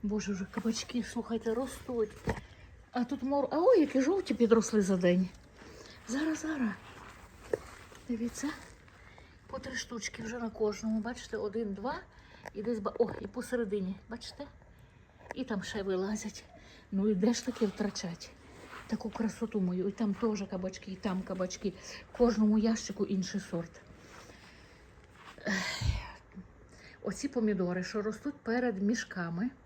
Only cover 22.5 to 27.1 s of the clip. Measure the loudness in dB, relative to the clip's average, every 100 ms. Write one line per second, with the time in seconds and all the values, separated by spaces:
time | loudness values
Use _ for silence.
22.5 | 6 6 2 -2 -2 0 0 0 -4 -4
23.5 | -6 -6 -12 -20 -20 -20 -20 -20 -20 -20
24.5 | -20 -20 -20 -20 -20 -20 -20 -20 -10 -4
25.5 | -2 -2 0 0 0 -2 -14 -16 -18 -18
26.5 | -20 -20 -20 -20 -8 -6